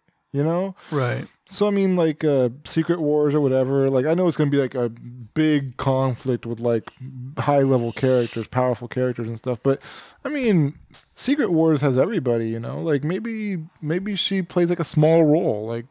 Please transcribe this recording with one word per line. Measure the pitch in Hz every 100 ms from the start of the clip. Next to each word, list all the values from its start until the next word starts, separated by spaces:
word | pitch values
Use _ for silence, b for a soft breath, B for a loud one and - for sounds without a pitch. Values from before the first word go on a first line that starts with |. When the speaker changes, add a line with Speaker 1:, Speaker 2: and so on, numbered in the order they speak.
| _ _ _
Speaker 1:
you | 139
know? | 151 170 196 185 B
Speaker 2:
Right. | 147 123 120 123 _ -
Speaker 1:
So, | - 208
I |
mean, | 202 190
like, | 180 160 151
uh, | 156 139 127 131
Secret | - - 160 170
Wars | 147 151 147
or | 147
whatever, | 143 131 131 139 135
like, | 135 139
I |
know | 170 180
it's | 156
gonna | 147
be, | 139
like, | 131
a | 131 120
big | 117 120 123 113 - 156 147 135 -
conflict | 135 131 131 120 127 120
with, | 117 113
like, | 120 117 - - 127 131 127 147
high-level | 123 143 135 131 117
characters, | 110 131 127 120 - 107
powerful | 123 127 120 120
characters | - 127 120 113
and | 113
stuff, | - 120
but, | 139 135 B B B B
I | 262
mean, | 302 247 185 143 - -
Secret | - - - - 294 226
Wars | 165 160 147
has | 143 127
everybody, | 165 220 127 117 113
you | 113
know? | 120 139
Like, | 165 147
maybe, | 147 185 226 220 214 185 156 -
maybe | 147 175 196 196
she | - 196
plays, | 175 - 175
like, | 175
a |
small | 165 - 156 165
role, | 156 156 185 104 110
like, | 117 117